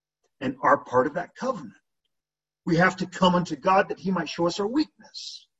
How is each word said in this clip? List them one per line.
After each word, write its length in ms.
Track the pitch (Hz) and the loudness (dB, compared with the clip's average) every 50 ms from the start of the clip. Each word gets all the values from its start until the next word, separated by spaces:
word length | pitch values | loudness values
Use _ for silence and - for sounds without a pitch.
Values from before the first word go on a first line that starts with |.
| _ _ _ _ _ _ _ - | _ _ _ _ _ _ _ -8
and 160 | 135 127 - - | -8 -8 -6 -2
are 220 | - 143 143 143 - | 2 2 2 2 0
part 220 | - 165 170 165 | 0 2 2 2
of 80 | 151 147 | 2 0
that 200 | 175 - - _ | -6 -8 -8 _
covenant. 420 | - - 262 254 175 143 - - _ _ _ _ _ _ _ _ _ _ _ _ _ _ _ _ _ - | -8 -6 -6 -6 -6 -8 -16 -18 _ _ _ _ _ _ _ _ _ _ _ _ _ _ _ _ _ -4
We 120 | 165 165 | 0 2
have 200 | 165 180 180 180 - | 4 4 2 2 -2
to 80 | 180 | -8
come 280 | - - - 180 175 175 | -8 -2 2 2 4 4
unto 220 | 175 160 - 156 | 2 0 -2 -6
God 320 | - - 190 190 196 190 - | -2 0 2 4 4 2 0
that 100 | - - | -4 -6
he 140 | - 190 | -4 -2
might 160 | 185 170 156 - | -2 -2 -4 -6
show 180 | - - 170 | -4 -2 -2
us 140 | 175 - - | -2 0 -2
our 60 | 202 | -4
weakness. 840 | 214 247 302 302 - _ _ - - - - - - - - _ _ _ | -2 0 -2 -2 -2 _ _ -20 -20 -20 -18 -16 -16 -18 -18 _ _ _